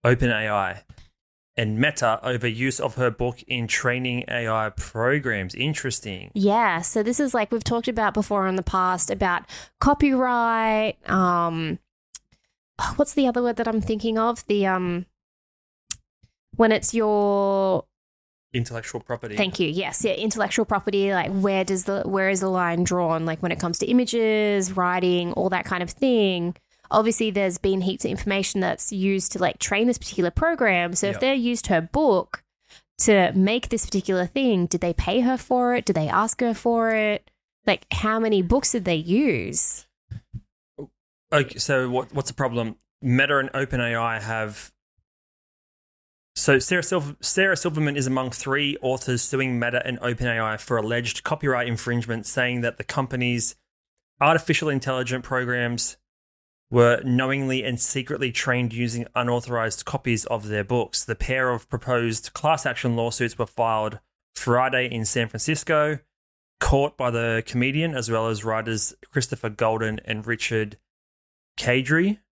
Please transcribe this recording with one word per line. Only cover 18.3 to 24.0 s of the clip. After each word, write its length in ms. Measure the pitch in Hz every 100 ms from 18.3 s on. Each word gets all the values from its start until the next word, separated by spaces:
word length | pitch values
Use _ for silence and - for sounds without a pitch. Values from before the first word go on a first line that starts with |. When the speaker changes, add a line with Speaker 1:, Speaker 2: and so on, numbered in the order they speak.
| _ _
Speaker 1:
Intellectual 480 | 123 120 117 - 123
property. 360 | - 120 113 104
Speaker 2:
Thank 220 | 196 185
you. 100 | 165
Yes, 340 | 165 185 -
yeah, 100 | 220
intellectual 520 | - 214 220 202 - 214
property. 480 | 202 - 196 196
Like, 160 | 185 -
where 320 | 196 196 190
does 200 | 190 190
the, 180 | 196 196
where 280 | - 190 190
is 100 | 190
the 100 | 190
line 340 | 185 175 170
drawn? 400 | 175 180 170 160
Like, 200 | 165 160
when 80 | 175
it 80 | 165
comes 180 | 175 170
to 80 | -
images, 880 | 247